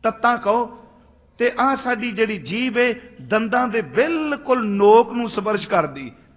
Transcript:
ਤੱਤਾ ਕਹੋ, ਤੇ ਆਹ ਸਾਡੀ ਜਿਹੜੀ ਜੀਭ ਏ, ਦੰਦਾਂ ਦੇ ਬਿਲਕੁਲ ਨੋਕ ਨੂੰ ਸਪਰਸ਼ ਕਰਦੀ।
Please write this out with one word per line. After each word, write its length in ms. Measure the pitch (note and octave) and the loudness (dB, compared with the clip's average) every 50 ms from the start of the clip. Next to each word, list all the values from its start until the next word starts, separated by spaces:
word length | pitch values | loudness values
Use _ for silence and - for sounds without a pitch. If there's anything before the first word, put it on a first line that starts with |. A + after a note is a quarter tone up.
ਤੱਤਾ 340 | - - - - - A#3+ A#3+ | -4 -4 -4 0 0 0 0
ਕਹੋ, 520 | A#3 A#3 G3+ G#3+ A#3+ A#3+ A3+ - - - - _ _ _ _ _ _ _ _ _ _ | 2 0 0 0 0 -2 -4 -10 -20 -20 -20 _ _ _ _ _ _ _ _ _ _
ਤੇ 140 | A#3 B3 - - | -2 -2 0 0
ਆਹ 180 | B3 C4+ C4+ | 0 0 0
ਸਾਡੀ 360 | - - B3 B3 A3 A#3+ A#3+ | 0 -2 -2 -2 -2 -4 -6
ਜਿਹੜੀ 260 | G#3 F#3+ A3 G#3 G#3+ F#3 | -2 -2 -2 -2 -2 -8
ਜੀਭ 400 | C3+ B2 F3+ A3+ B3+ B3+ G#3+ A#3+ | -8 -6 -4 -4 -4 -2 0 0
ਏ, 220 | A#3+ B3 A3+ A#3+ - - - - | 0 0 0 -4 -10 -20 -20 -20
ਦੰਦਾਂ 460 | C3 B2 G#3 G#3+ A3+ A3 A3+ B3 B3+ A#3+ | -6 -2 0 0 0 0 0 0 0 0
ਦੇ 140 | G3+ A#3 | -2 -4
ਬਿਲਕੁਲ 880 | F#3+ C3+ B2+ G#3 C4+ E4 E4+ D#4 D#4 D4+ C#4+ C#4+ - - B3+ B3+ A3 G#3 | -4 -2 0 0 2 2 0 -2 -2 -4 -4 -6 0 0 0 0 0 -2
ਨੋਕ 440 | G3+ G3+ G3+ G3+ G#3+ A#3 B3 A#3+ | 0 4 6 8 8 8 6 4
ਨੂੰ 180 | B3 A#3+ A#3+ A3 | -2 -4 -4 -4
ਸਪਰਸ਼ 380 | - - G3 G#3+ G#3+ G3 - - | -6 -4 -2 -2 -2 -2 -2 0
ਕਰਦੀ। 440 | G#3 F3 D#3 D3 C3+ C#3 C3+ A#2+ - - _ _ _ | 0 0 0 0 -6 -10 -14 -14 -16 -20 _ _ _